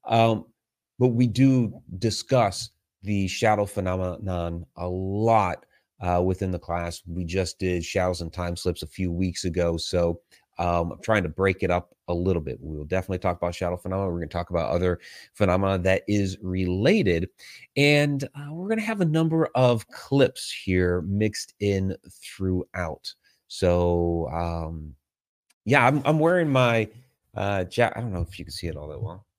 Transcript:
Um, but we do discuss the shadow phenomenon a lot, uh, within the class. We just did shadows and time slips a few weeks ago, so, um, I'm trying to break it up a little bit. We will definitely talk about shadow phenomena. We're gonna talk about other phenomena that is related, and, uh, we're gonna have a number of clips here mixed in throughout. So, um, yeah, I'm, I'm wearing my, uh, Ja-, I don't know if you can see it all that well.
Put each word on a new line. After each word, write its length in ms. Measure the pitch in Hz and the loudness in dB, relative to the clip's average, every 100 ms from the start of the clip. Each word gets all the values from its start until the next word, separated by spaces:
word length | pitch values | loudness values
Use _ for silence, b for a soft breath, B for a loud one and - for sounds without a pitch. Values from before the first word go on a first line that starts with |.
Um, 400 | - 113 113 110 - _ _ _ _ - | 2 4 4 2 -4 _ _ _ _ 0
but 80 | 127 | 2
we 180 | 117 123 | 4 2
do 560 | 104 135 131 113 - - 92 | 6 6 6 2 -4 -14 -4
discuss 720 | 110 104 - 131 104 - - _ _ _ | -2 -4 0 2 2 -2 -12 _ _ _
the 240 | 101 101 95 | -2 0 0
shadow 400 | - 113 107 101 | 2 2 2 0
phenomenon 960 | - 92 92 92 87 95 90 85 85 87 - | -2 -2 -2 -4 -6 -4 -4 -4 -6 -12 -10
a 100 | 90 | -6
lot, 800 | 92 95 101 113 113 95 - _ _ _ _ | -6 -4 0 4 4 2 -2 _ _ _ _
uh, 220 | 90 90 | 0 2
within 280 | 92 92 92 | 2 0 -2
the 80 | 90 | -4
class. 420 | - 85 85 82 85 | -4 -4 -4 -8 -10
We 160 | 85 | -8
just 340 | 85 92 90 - | -4 -2 -2 -2
did 260 | 92 90 | -2 -2
shadows 360 | 82 98 92 90 | -2 -2 0 -2
and 120 | 85 | -8
time 220 | - 87 | -6 -6
slips 300 | 87 90 85 | -4 -4 -4
a 20 | - | -8
few 240 | - 90 | -4 -4
weeks 360 | 85 95 85 92 | 0 -2 -2 -4
ago, 300 | 85 85 85 | 0 0 -2
so, 440 | - 90 85 85 _ b b - | -2 0 0 -2 _ b b -4
um, 340 | 87 87 85 | 0 0 -2
I'm 100 | - | -6
trying 200 | - 107 | 0 2
to 40 | 85 | 0
break 320 | 78 95 92 | 0 0 2
it 80 | 90 | 0
up 260 | 87 - _ - | 0 -2 _ -6
a 40 | |
little 300 | 87 90 87 | -2 2 0
bit. 180 | 76 64 | -2 -10
We 160 | 76 76 | -10 -10
will 80 | |
definitely 360 | 76 92 90 92 | -4 -4 -2 -4
talk 180 | 95 87 | -2 -2
about 160 | 87 | -4
shadow 220 | 85 87 90 | -2 -4 -4
phenomena. 340 | 92 95 95 | -4 -2 -2
We're 80 | 85 | -4
gonna 80 | 78 | -4
talk 240 | 85 85 | -6 -2
about 200 | 85 76 | -2 0
other 300 | 87 90 87 B B B | 2 2 0 B B B
phenomena 460 | - 98 92 98 95 | -2 2 2 2 2
that 240 | 90 95 - | 2 2 2
is 300 | 104 98 95 | 0 0 -4
related, 880 | 95 92 92 90 120 220 113 82 92 _ B B B - | -4 -2 0 2 4 4 4 2 -2 _ B B B 2
and, 460 | 143 147 147 139 135 | 4 4 2 0 -6
uh, 180 | 143 143 | -10 -12
we're 160 | 160 190 | -10 -4
gonna 140 | 220 | -4
have 180 | 214 208 | -2 0
a 60 | 170 | 2
number 420 | 156 160 160 160 | 2 2 2 0
of 340 | 123 127 117 - | 2 4 2 -2
clips 640 | - - 139 135 - - | -20 -2 4 4 2 -12
here 480 | - - 92 90 90 | -10 0 2 2 0
mixed 520 | 85 101 107 - - _ | -2 0 0 -2 -14 _
in 360 | 101 98 95 - - | -2 0 -2 -4 -12
throughout. 1040 | - - - 95 92 - 95 85 76 - - _ _ _ | -20 -20 -6 -2 -2 -4 -8 -8 -8 -14 -18 _ _ _
So, 840 | - 90 87 87 87 85 85 76 | 0 2 4 2 2 2 0 -2
um, 640 | 82 85 85 80 82 76 69 _ _ _ _ _ _ | -4 -4 -4 -6 -10 -12 -18 _ _ _ _ _ _
yeah, 220 | - 135 123 | 2 4 6
I'm, 160 | 147 | 4
I'm 140 | 135 156 | 2 2
wearing 320 | 160 180 160 | 4 2 2
my, 400 | 135 123 117 107 b b b _ | 2 4 2 0 b b b _
uh, 300 | 104 98 98 87 | -6 -2 -2 -4
Ja-, 220 | - 117 - | 0 0 0
I 40 | |
don't 120 | 117 | -6
know 140 | 90 82 | -4 -6
if 100 | - | -8
you 60 | |
can 80 | 80 | -14
see 140 | - 85 | -10 -8
it 100 | 73 | -8
all 120 | 76 | -10
that 120 | 73 | -10
well. 240 | 78 90 _ | -10 -12 _